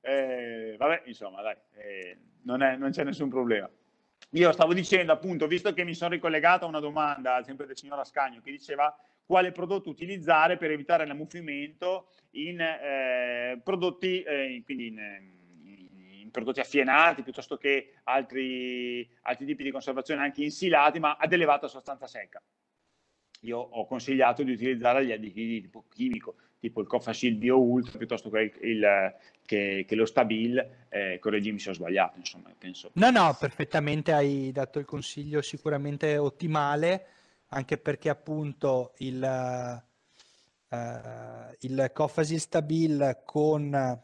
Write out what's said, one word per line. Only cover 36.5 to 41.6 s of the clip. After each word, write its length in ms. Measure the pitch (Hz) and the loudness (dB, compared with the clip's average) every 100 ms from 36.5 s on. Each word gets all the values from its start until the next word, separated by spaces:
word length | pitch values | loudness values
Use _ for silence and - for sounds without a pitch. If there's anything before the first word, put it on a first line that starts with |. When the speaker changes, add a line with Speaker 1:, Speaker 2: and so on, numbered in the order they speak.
| 156 143 147 165 185 185 _ _ _ _ | 0 2 2 2 0 -4 _ _ _ _
Speaker 2:
anche 320 | 135 127 147 | -8 -4 -4
perché 300 | - 143 156 | -2 -4 -2
appunto 840 | 143 - 151 147 - 143 131 123 _ | -4 -4 -6 -6 -2 0 0 -2 _
il, 260 | 135 127 131 131 127 127 123 120 _ _ _ _ _ _ _ _ _ | -8 -4 -2 -2 -4 -4 -6 -10 _ _ _ _ _ _ _ _ _
eh, 880 | 120 117 117 117 117 117 120 117 117 | -8 -8 -10 -12 -14 -14 -16 -18 -12